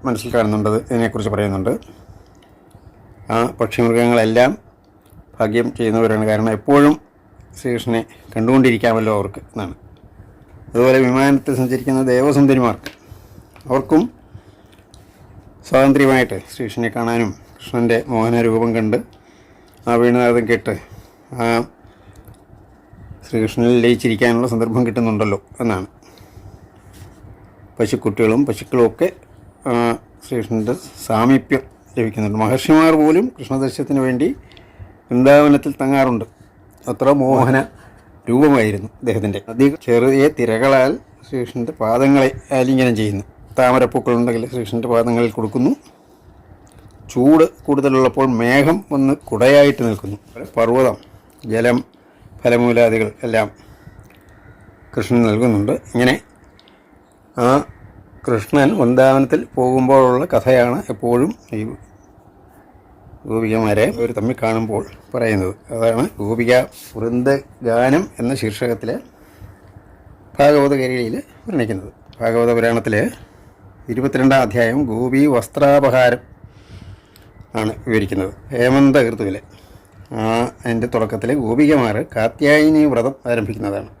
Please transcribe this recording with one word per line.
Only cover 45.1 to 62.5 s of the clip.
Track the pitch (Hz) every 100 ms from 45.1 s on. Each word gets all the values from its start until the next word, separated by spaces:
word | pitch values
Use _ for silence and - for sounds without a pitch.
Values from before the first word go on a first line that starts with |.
| 117 117
കൊടുക്കുന്നു. | 107 110 127 135 277 - _ _ _ - - - - - - - - -
ചൂട് | - 131 156 160 -
കൂടുതലുള്ളപ്പോൾ | - 139 139 131 131 139 135
മേഘം | 117 117 135 143 180 -
വന്ന് | 143 135 143
കുടയായിട്ട് | - 107 123 143 143 -
നിൽക്കുന്നു. | 117 101 101 104 _ 113 95 -
പർവ്വതം, | 113 123 131 - - - _ _ 110
ജലം, | 110 120 120 - _ _ _ - -
ഫലമൂലാദികൾ | 123 120 120 117 117 113 107 -
എല്ലാം | 120 110 104 - - - - - - _ - - - - - _ - -
കൃഷ്ണൻ | 101 120
നൽകുന്നുണ്ട്. | 113 107 123 104 104
ഇങ്ങനെ | - - 120 127 139 - _ _ _ _ _ _ _ _ _ _ -
ആ | 120 139 - - - - - - -
കൃഷ്ണൻ | 113 101 147 139 208
വൃന്ദാവനത്തിൽ | 120 127 131 135 131 156 - -
പോകുമ്പോഴുള്ള | 127 131 127 135 127 123 151
കഥയാണ് | 123 127 127 120 139 -
എപ്പോഴും | 107 120 120 156 - _
ഈ | 110 107 - - _ _ _ _ _ _